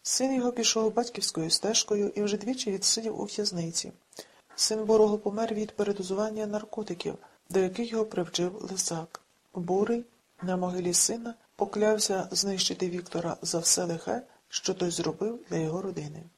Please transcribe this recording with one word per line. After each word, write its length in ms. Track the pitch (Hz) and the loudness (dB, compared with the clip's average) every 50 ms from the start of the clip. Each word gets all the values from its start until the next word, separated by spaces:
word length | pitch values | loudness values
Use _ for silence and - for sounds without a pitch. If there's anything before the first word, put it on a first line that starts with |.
Син 320 | _ - - - 254 269 269 | _ -2 0 2 2 2 2
його 180 | 254 240 247 | 2 2 2
пішов 420 | 247 240 220 - - 220 220 220 214 | 2 2 2 2 4 4 2 2 2
батьківською 560 | 233 - - - 202 196 - - 165 160 160 | 2 -2 -2 -2 -4 -4 -2 0 -2 0 0
стежкою 640 | 160 - - 202 226 - - - 214 208 202 202 - | 0 0 2 2 2 2 2 2 2 2 2 0 0
і 80 | 208 | 0
вже 140 | 208 202 202 | 0 0 0
двічі 340 | 208 202 226 262 254 - 220 | 0 -2 -4 -4 -2 -2 -2
відсидів 500 | 190 196 190 - - 220 226 220 - - | -2 0 2 0 0 2 0 -4 -4 -4
у 40 | 202 | -6
в'язниці. 680 | 202 - - 208 202 185 175 165 165 165 - - - - _ _ _ - - - - - - _ _ - - | -4 -4 -2 -2 -2 -2 -2 -4 -2 -4 -6 -6 -6 -16 _ _ _ -18 -18 -18 -18 -20 -20 _ _ -2 0
Син 240 | - - 220 220 214 | 0 2 2 0 4
Бурого 340 | 214 220 214 214 208 208 208 | 6 8 8 8 8 6 2
помер 360 | - 202 196 214 226 226 220 | 0 -2 0 0 -2 0 0
від 180 | 208 214 208 | -2 -2 -4
передозування 760 | - - 208 202 202 202 185 185 190 196 214 220 214 214 214 | -2 -2 0 0 0 -2 -2 -2 0 0 0 -2 -2 -4 -4
наркотиків, 680 | 208 202 214 214 - - 226 208 - 175 170 - - - - - - _ _ _ _ | -2 -2 -4 -6 -6 -8 -8 -6 -6 -6 -6 -4 -6 -6 -8 -14 -20 _ _ _ _
до 100 | 185 196 | 2 2
яких 320 | 190 185 185 233 240 233 | 2 2 0 -2 -4 -2
його 120 | 226 220 220 | 0 0 0
привчив 640 | 220 - 185 175 170 - 170 175 180 185 214 - 180 | 0 0 -2 -2 0 0 0 0 0 -2 -6 -8 -6
Лисак. 500 | 190 185 - - 170 165 165 - - - _ _ _ _ _ _ _ | -4 -2 -2 -2 -2 -4 -6 -8 -14 -20 _ _ _ _ _ _ _
Бурий 500 | 180 175 170 185 196 208 220 233 240 240 - _ _ _ _ _ - | -6 -2 0 2 2 2 2 0 -2 -2 -8 _ _ _ _ _ -8
на 140 | 180 180 185 | -2 -2 0
могилі 380 | 180 180 180 180 185 175 180 175 | 0 0 0 -2 -2 -2 2 2
сина 400 | - - - 220 233 233 233 233 _ _ _ _ | 4 2 2 0 -4 -8 -10 -12 _ _ _ _
поклявся 720 | - 202 202 - - 214 214 220 208 - - 196 190 - 190 | -2 -2 -2 2 2 4 4 4 4 2 0 0 -2 -2 -2
знищити 600 | 190 - - 202 196 185 - - 180 - 185 180 | 0 0 0 0 0 0 0 0 0 0 -2 -2
Віктора 460 | 170 180 175 - - 170 170 170 - - | -2 -6 -8 -4 -6 -4 -2 -2 -4 -4
за 160 | - - - 165 | -4 -2 -2 2
все 260 | 165 - - - 180 | 4 4 4 4 2
лихе, 380 | 175 170 165 - - 208 247 - - - _ _ _ | -2 -4 -4 -2 -4 -4 -4 -4 -12 -20 _ _ _
що 260 | - - - - - | -8 -4 -2 -2 0
той 160 | - 180 175 | 0 0 -2
зробив 500 | 170 - 165 160 156 - 202 220 233 247 - - | 0 0 -2 -2 -2 -2 -4 -4 -4 -6 -8 -4
для 60 | 170 | -2
його 260 | 160 160 156 160 185 | -2 0 0 -2 -4
родини. 400 | 190 190 175 165 151 147 151 160 165 - _ | -4 -4 -6 -6 -8 -8 -10 -12 -16 -18 _